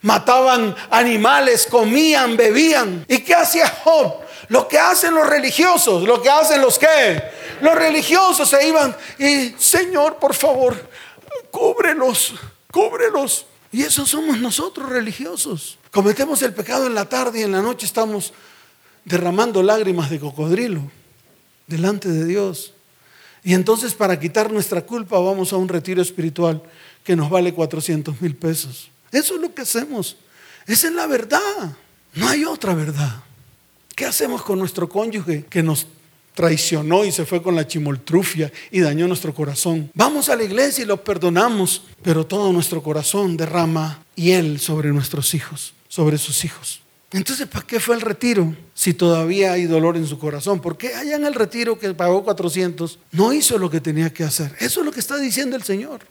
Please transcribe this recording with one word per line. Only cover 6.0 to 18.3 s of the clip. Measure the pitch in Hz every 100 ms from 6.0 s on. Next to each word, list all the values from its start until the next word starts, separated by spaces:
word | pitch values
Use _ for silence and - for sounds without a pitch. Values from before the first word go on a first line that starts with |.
¿Lo | 190 240
que | 247
hacen | 294 311 294
los | 262 -
qué? | 311 311 240 160 - - - -
Los | 294 330
religiosos | 320 311 - 339 381 - 294
se | 277 302
iban | 320 277 208 - -
y: | 277 285 247 220
"Señor, | - - 370 370 294 302
por | 277
favor, | 277 277 262 247 214 - - - - - 571 -
cúbrelos, | - 466 466 359 320 262 220 - - - _ _
cúbrelos". | - 427 466 466 285 269 - - _ _
Y | 226
eso | 302 -
somos | 277 294 320 233
nosotros | 247 - 381 - 262
religiosos. | 254 220 - 294 349 - 160 - - _
Cometemos | 202 196 214 277 277
el | 262
pecado | 196 214 262 262
en |
la | 220 202
tarde | 254 254 226
y |
en | 214
la | 190
noche | 214 247 202
estamos | - 226 208 -